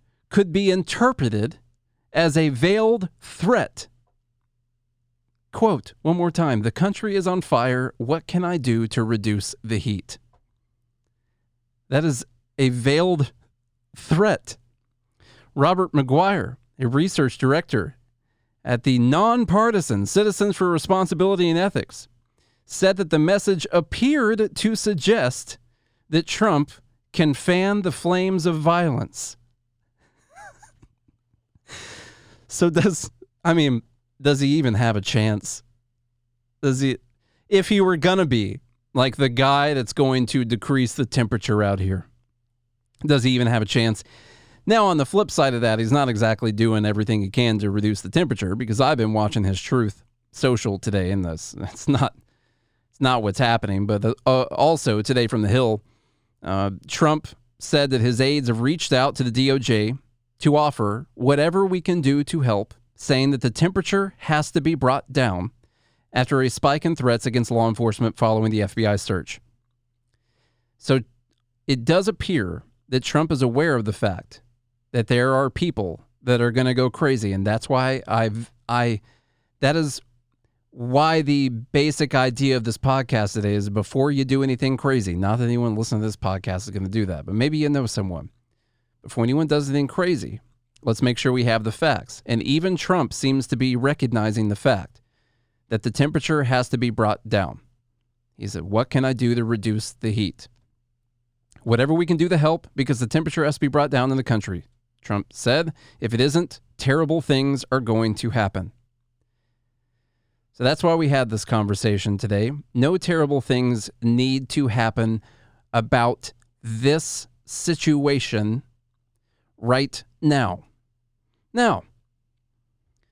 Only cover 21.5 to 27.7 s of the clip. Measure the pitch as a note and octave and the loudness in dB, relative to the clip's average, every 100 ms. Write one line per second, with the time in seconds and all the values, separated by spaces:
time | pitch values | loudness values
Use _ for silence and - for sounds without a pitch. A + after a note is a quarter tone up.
21.5 | E3 G3 C#3 - - - _ _ _ _ | 2 0 -2 -6 -12 -20 _ _ _ _
22.5 | _ - - F#3+ F#3+ F3 D#3 D#3 G3+ - | _ -16 0 0 2 0 2 2 2 0
23.5 | F#3+ - F3 E3 - B3+ D4+ A3 A3 G#3+ | -2 0 -2 -2 -2 0 2 2 0 -2
24.5 | - G#3+ A3+ G#3+ F#3+ F3+ A3+ B2+ - - | -2 -2 -2 -2 0 2 2 0 -4 -10
25.5 | - _ _ _ _ _ D#3 D#3 - G#3+ | -18 _ _ _ _ _ -2 -2 0 2
26.5 | E3 - - _ _ _ - D#3 C#3 - | 2 0 -6 _ _ _ 0 0 0 0
27.5 | F3+ F#3+ | 2 2